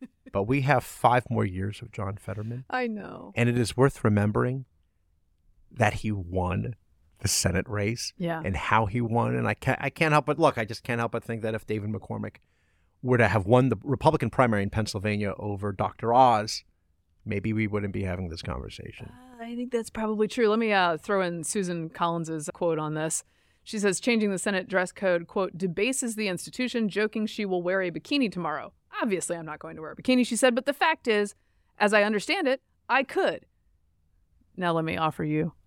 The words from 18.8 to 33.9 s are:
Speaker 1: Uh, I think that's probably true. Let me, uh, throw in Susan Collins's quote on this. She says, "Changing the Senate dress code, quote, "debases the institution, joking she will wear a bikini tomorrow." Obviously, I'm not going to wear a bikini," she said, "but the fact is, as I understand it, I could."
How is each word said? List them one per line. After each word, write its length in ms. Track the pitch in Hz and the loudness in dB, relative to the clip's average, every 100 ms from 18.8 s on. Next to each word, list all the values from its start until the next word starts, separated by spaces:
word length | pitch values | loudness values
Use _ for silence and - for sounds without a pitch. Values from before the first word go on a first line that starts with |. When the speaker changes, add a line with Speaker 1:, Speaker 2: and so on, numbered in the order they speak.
| - - - 247 254 240 | -14 -14 -18 -18 -20 -16
Speaker 1:
Uh, 40 | |
I 100 | 233 | -10
think 160 | 240 247 | -8 -4
that's 200 | 233 226 | -4 -4
probably 380 | - 220 214 214 | -4 -2 0 0
true. 200 | - 220 | 2 2
Let 100 | 220 | 4
me, 140 | 226 | 4
uh, 240 | 202 175 160 | 4 2 0
throw 240 | - 196 | 0 0
in 220 | 180 170 | 0 -2
Susan 440 | 151 214 180 175 160 | -4 -2 -2 -2 -6
Collins's 580 | - 175 170 160 160 147 | -2 -2 0 -4 -6 -6
quote 240 | - 175 156 | -2 0 0
on 160 | 151 | -2
this. 280 | 156 160 - - _ _ _ | -2 -2 -4 -8 _ _ _
She 160 | - 220 | -10 -2
says, 220 | 202 175 | 0 2
"Changing 300 | - 233 208 | 2 2 2
the 80 | 185 | 0
Senate 280 | - 190 - | -2 -2 0
dress 220 | 185 180 | 0 0
code, 360 | - 190 175 170 | -2 0 0 0
quote, 300 | 208 185 160 | -2 -2 -2
"debases 580 | 185 170 226 262 240 208 | -4 0 0 0 -4 -2
the 120 | 208 | -2
institution, 600 | 175 - - 247 240 214 | -4 -6 -4 -2 -2 -2
joking 380 | 190 208 220 214 | 0 -2 -2 -4
she 180 | - | -4
will 180 | 202 180 | -2 -2
wear 200 | 175 190 | 0 0
a 80 | 185 | -2
bikini 420 | 165 - 285 233 | -4 -2 0 0
tomorrow." 400 | 180 165 147 - - _ 415 | -2 -6 -6 -10 -18 _ -4
Obviously, 340 | 285 180 - 170 | -2 -2 -2 -6
I'm 80 | |
not 140 | 160 151 | -8 -12
going 180 | 160 160 | -14 -14
to 60 | |
wear 80 | 156 | -14
a 40 | - | -6
bikini," 300 | 185 254 240 | 0 2 2
she 80 | 220 | 2
said, 180 | 254 | 2
"but 100 | 240 | 2
the 80 | 285 | 0
fact 340 | 277 339 320 - | 0 0 0 0
is, 280 | 208 208 - _ _ _ - | 0 0 -6 _ _ _ 0
as 140 | 208 | 4
I 100 | 208 | 6
understand 460 | 208 208 - 381 285 | 4 2 0 0 0
it, 140 | 269 _ _ - | 0 _ _ -2
I 140 | 247 | 0
could." 420 | 269 370 294 160 - _ _ _ _ | 0 0 0 -2 -8 _ _ _ _